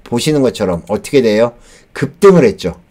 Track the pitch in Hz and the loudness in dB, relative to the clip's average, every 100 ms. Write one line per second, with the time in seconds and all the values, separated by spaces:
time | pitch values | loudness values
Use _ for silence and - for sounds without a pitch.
0 | - 117 151 147 127 - 95 85 - 104 | -8 -6 -2 -2 -2 -2 -4 -4 -6 -8
1 | - 143 113 104 120 - - - _ - | -2 0 2 0 -2 -4 -20 -20 _ -10
2 | 135 - 196 175 120 92 87 - _ | -10 2 4 6 2 -2 -8 -12 _